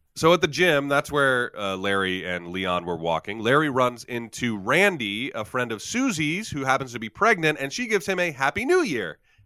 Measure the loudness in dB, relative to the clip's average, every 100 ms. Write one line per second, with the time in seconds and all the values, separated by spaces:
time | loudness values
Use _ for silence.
0 | _ 0 4 4 2 2 2 2 2 0
1 | 0 2 2 2 -2 -4 -4 -2 0 0
2 | 0 -2 -4 -6 -6 -4 -2 -2 -2 -4
3 | -2 -2 -4 -4 2 2 2 2 0 -2
4 | -8 -8 -8 -4 -4 -2 0 4 4 2
5 | -2 -4 -4 -6 -6 -4 -4 -4 -4 -2
6 | -2 0 -2 -2 -4 -6 2 2 2 -6
7 | -8 2 4 4 2 2 -2 -4 -2 -2
8 | 0 0 -2 0 0 0 2 2 2 -2
9 | -4 -8 _ _